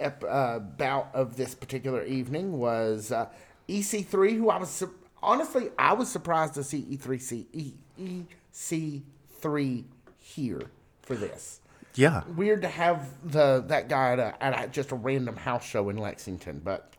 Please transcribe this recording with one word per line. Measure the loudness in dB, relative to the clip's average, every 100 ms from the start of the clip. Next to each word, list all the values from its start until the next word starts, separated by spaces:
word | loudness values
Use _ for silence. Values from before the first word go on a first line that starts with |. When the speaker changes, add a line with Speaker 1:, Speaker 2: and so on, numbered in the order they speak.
Speaker 1:
ep-, | -4 -4 0
uh, | 2 2 -2
bout | -6 -2 0 0 0
of | -2 -2 -2
this | -6 -6
particular | -8 -4 -2 -2
evening | -2 -4 -2 -4 -2 0
was, | 2 2 2 0 -2
uh, | -2 -2 -8 -20 -18 -4
E | -2
C | 0 -2
three, | 0 4 6 6
who | 4
I | 2
was | -2
su-, | -6 -6 -8 -20 -2
honestly, | 2 4 4 0 0 2
I | 4
was | 4 2
surprised | -4 0 2 2 -2
to | -6
see | -6 -6
E | -8
three | -4 -6
C, | -4 -8 -8
E, | -10 -10 -12 -20 -12
E | -10 -10 -12 -20 _
C | -12 -4 -2 -2 -6 -12 -20 -20 -6
three | -2 0 0 -2 -6 -20 -20 _
here | -16 -6 -4 -4 -8 -16 _ _
for | -8 -6
this. | -6 -8 -16 -18 _ -20 -8
Speaker 2:
Yeah. | 4 6 4 -2 -2
Speaker 1:
Weird | 2 2
to | 0
have | 2 2 2 -4 -12
the, | 0 6 8 6 4
that | 0 2
guy | 2 4
at | 4
a, | 0 0
at | 0 0 -2
a, |
just | -4 -4
a | -2
random | 0 0 0 -4
house | -2 -2 0
show | 0 0
in | -2
Lexington, | -4 -6 -10 -8 -8 -8
but | -6 -6 -8